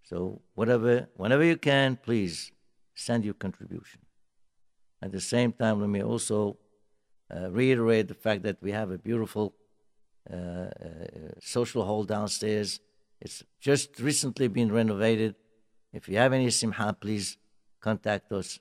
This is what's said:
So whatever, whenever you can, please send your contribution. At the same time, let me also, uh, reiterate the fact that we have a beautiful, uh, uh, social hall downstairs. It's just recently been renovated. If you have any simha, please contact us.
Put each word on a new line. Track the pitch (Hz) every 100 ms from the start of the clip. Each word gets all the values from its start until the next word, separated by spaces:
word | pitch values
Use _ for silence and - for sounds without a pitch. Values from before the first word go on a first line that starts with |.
So | _ 87 92 104 _ -
whatever, | 113 123 117 120 - -
whenever | 113 139
you | 165 165
can, | 147 139 135 123
please | - 117 92 80 - _ _ _ _ -
send | - 120 104
your | 98
contribution. | 95 - - 90 - - _ _ _ _ _ _ _ _ _ _
At | 95
the | 98
same | - 120 123
time, | - 113 104
let | 104
me | 101
also, | 110 117 - 107 101 - _ _ _ _ _ _ _
uh, | 85 90
reiterate | 98 131 127 113 113 95
the | -
fact | 110 101
that | 101 92
we | 98
have | 107 104
a | 92
beautiful, | 113 117 107 107 104 _ _ _ _ _ _ _ -
uh, | 90
uh, | 87 87 90 - 85 80 85 - 78 -
social | - 123 117 120 101
hall | 107
downstairs. | 101 107 104 - 107 107 101 - _ _ _ _
It's | - - - _
just | 139 143 - -
recently | 127 143 139 113 123
been | 113 117
renovated. | 110 110 98 110 110 110 - _ _ _ _ _
If | - -
you | 98
have | 131
any | 131 123
simha, | - 113 98 104 -
please | 104 107 92 - _ _ _ _
contact | 110 107 107 101 _
us. | 98 92 -